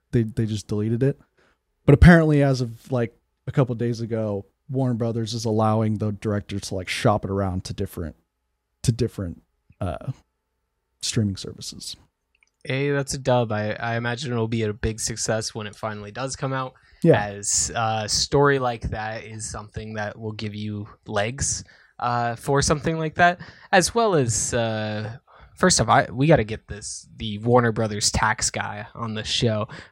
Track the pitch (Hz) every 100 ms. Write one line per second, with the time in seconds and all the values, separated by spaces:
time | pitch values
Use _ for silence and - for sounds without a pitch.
0 | _ 120 110 113 110 107 - 104 107 117
1 | 135 - _ _ _ _ _ _ - 139
2 | - 170 156 147 139 127 120 113 - 127
3 | 117 - _ _ - - 123 117 120 113
4 | 113 113 107 101 - _ - 131 131 117
5 | 117 113 110 117 113 107 110 107 110 104
6 | 107 101 113 104 - 101 - 98 92 -
7 | 120 104 95 98 95 92 - - 98 -
8 | 80 - _ _ _ _ _ _ - 113
9 | 113 - 90 - _ _ _ - 98 -
10 | - - _ _ _ _ _ _ _ _
11 | - - 104 95 - - - - - -
12 | _ _ _ _ _ _ - 135 143 143
13 | 135 143 127 123 113 107 107 - 117 117
14 | 120 120 147 120 113 113 107 107 113 110
15 | - 110 - 110 107 113 104 - 110 104
16 | 104 110 131 - 135 135 131 - _ _
17 | 165 123 104 101 101 - - 120 113 110
18 | 107 - - 143 143 139 127 117 - 110
19 | 110 110 110 110 110 113 104 - 110 110
20 | 104 113 110 107 107 104 107 104 101 -
21 | - 104 107 139 - - - - _ -
22 | 120 120 117 117 - 139 135 156 165 160
23 | 156 - 175 180 - - - 196 175 226
24 | 226 170 120 107 - 123 113 110 107 107
25 | 110 123 _ - - - 185 - 113 120
26 | - 120 147 143 107 107 - 104 - -
27 | - - 113 104 117 123 117 110 110 104
28 | - - 107 110 - 107 101 104 104 -
29 | 113 107 104 - 120 107 110 - -